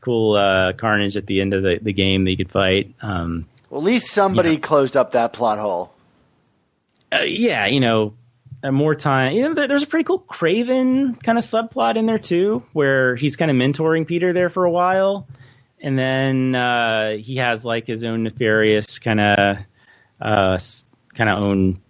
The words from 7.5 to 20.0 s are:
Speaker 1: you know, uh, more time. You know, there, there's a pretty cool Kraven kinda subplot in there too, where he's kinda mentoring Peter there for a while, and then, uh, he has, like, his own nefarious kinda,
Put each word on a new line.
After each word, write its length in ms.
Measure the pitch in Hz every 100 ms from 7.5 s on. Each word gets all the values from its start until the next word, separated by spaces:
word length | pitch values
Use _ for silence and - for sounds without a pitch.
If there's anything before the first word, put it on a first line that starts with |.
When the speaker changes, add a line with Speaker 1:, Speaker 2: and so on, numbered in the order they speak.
| 139 101
Speaker 1:
you 140 | 139
know, 340 | 123 113 107 107 _ _ - -
uh, 80 | 139
more 220 | 135 151
time. 380 | 151 151 135 131
You 80 | 175
know, 120 | 277
there, 140 | 330 277
there's 140 | 285
a 40 | 294
pretty 180 | 320
cool 160 | - 370
Kraven 1000 | _ - 165 196 240 254 254 262 277 233
kinda 200 | - 233
subplot 540 | 233 226 226 - 226 226
in 100 | 220
there 120 | 220
too, 440 | - 170 196 226 -
where 420 | 160 143 135 131
he's 220 | 123 143 117
kinda 160 | 160
mentoring 540 | 131 127 143 160 160 156
Peter 260 | 175 180
there 160 | 175 180
for 160 | 175
a 60 | 180
while, 560 | 170 180 190 190 202 - - - _ _ _
and 160 | 147 131
then, 560 | 131 131 135 131 131
uh, 640 | 127 123 120 117 110 107 107
he 200 | 110 131
has, 280 | 123 113
like, 220 | 117 117 110
his 180 | 113
own 180 | 117 113
nefarious 760 | 113 - 117 107 110 107 104 -
kinda, 680 | - 107 104 101 101 98 101 _ _ _